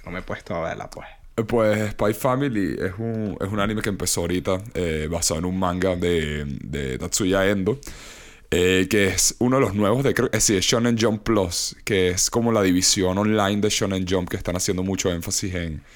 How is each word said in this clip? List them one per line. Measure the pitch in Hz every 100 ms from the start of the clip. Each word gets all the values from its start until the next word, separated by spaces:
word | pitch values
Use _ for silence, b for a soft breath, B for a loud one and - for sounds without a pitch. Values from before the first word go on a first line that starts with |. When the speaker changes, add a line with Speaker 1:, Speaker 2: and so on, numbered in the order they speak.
Speaker 1:
no | 90
me | 90
he |
puesto | - - - 87
a | 82
verla, | - -
pues. | - - - - - 113
Speaker 2:
Pues | 117 107 107 107
Spy | - 107
Family | 113 131 127 143 107 87 58
es | 92 95
un, | 117 110 104 -
es | 98
un | 107
anime | 104 107
que | 107
empezó | 92 92 -
ahorita, | 85 90 98 92 -
eh, | - 85 78 78
basado | 82 - 80
en | 90
un | 92
manga | 90 92 92 90
de, | 87 87 76 73 71
de | 64 - 71 67 64
Tatsuya | 87 - 92 95 95
Endo, | 101 95 135 B B B B B B B
eh, | 85 90 92 90
que | 104 98
es | 92 - -
uno | 120 135
de |
los | 110
nuevos | 101 110 123
de, | 131
creo, | 101 127
eh, | 107
sí, | -
de | 95
Shonen | - 117 120 117
Jump | 113 107
Plus, | 113 107 90 - - -
que | - 98 90
es | 92 -
como | 120 117
la | 110
división | 95 90 92 104 92 98
online | 107 107 98 104
de | 104
Shonen | - 98 95 92
Jump | 95 90
que | 104
están | -
haciendo | 87 - 92
mucho | 95 95 95
énfasis | 85 90 - 101 90
en, | 85 76 -